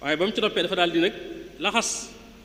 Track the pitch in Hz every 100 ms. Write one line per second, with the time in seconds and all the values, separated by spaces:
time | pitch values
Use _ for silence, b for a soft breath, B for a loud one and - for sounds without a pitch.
0 | 139 151 196 214 214 202 175 185 175 165
1 | 180 - - - - - 180 226 - -
2 | - - - -